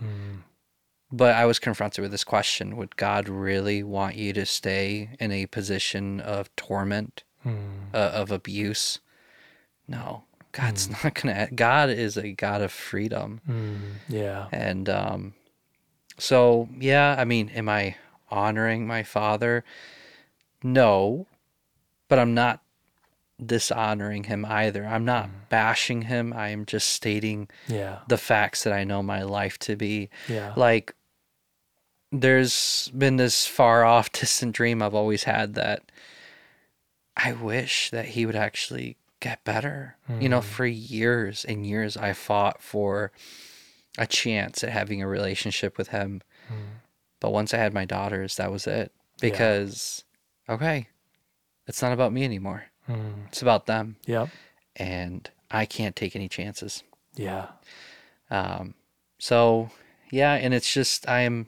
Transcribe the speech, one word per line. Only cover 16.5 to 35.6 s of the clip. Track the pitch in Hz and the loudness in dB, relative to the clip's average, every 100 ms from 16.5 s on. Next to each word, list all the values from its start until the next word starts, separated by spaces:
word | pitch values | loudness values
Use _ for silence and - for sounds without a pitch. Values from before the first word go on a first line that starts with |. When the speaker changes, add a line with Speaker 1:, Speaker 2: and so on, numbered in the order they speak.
| 117 117 127 | 6 2 -2
Speaker 2:
yeah, | 135 139 143 135 | 4 6 6 4
I | |
mean, | 120 120 104 | 2 2 0
am | 113 107 | -4 0
I | 107 98 - - _ _ | 0 0 -4 -14 _ _
honoring | 104 104 110 113 113 113 | 0 0 2 0 0 -2
my | 117 | -4
father? | 104 107 107 107 120 120 - - - - - - _ _ _ _ | -4 0 2 2 2 0 -2 -12 -20 -20 -20 -20 _ _ _ _
No, | 131 131 117 98 98 135 190 _ _ _ _ _ _ _ - | 2 6 8 6 4 0 -6 _ _ _ _ _ _ _ 2
but | 135 | 4
I'm | 120 | 6
not | 117 120 113 _ _ _ _ _ _ _ - 117 | 4 2 0 _ _ _ _ _ _ _ -14 -2
dishonoring | 117 - 117 110 107 104 104 | 0 0 0 0 -2 -4 -6
him | 104 104 104 | -4 -6 -2
either. | 107 110 98 104 | 0 0 0 -2
I'm | 113 117 | -2 0
not | 123 98 | 0 -2
Speaker 1:
Mm. | 95 - | -10 -2
Speaker 2:
bashing | 110 110 113 - 120 | 2 4 2 0 -2
him. | 113 123 117 | -2 -2 -4
I | 117 104 | -4 -6
am | 104 104 | -6 -4
just | 107 - | -2 0
stating | - 113 104 110 107 104 - - | -2 0 0 -2 -4 -8 -12 -6
Speaker 1:
Yeah. | 110 98 98 - | -6 -6 -8 0
Speaker 2:
the | 117 | 2
facts | - 110 101 - | 4 4 4 0
that | 110 | 0
I | 101 98 | 0 0
know | 101 | -2
my | 98 98 | -2 -4
life | 98 101 101 - | -4 -4 -4 -4
to | - 107 | -6 -4
be. | 107 107 98 - - | -2 -4 -6 -10 -8
Speaker 1:
Yeah. | 113 104 113 | -6 -4 4
Speaker 2:
Like, | 120 113 - - _ _ _ _ _ _ _ _ _ _ _ | 6 6 2 -10 _ _ _ _ _ _ _ _ _ _ _
there's | 139 131 131 127 - - - - 127 | 2 6 8 6 2 0 -2 -4 2
been | 139 131 | 4 4
this | 123 - - | 4 2 2
far | - 120 117 | 6 8 10
off, | 113 117 107 | 10 8 6
<laughs> | |
distant | - 123 - 123 107 | 0 0 0 0 0
dream | 117 113 | 2 2
I've | 104 104 | 2 2
always | 107 104 - | 2 2 2
had | 110 104 | 0 0
that | 104 | -2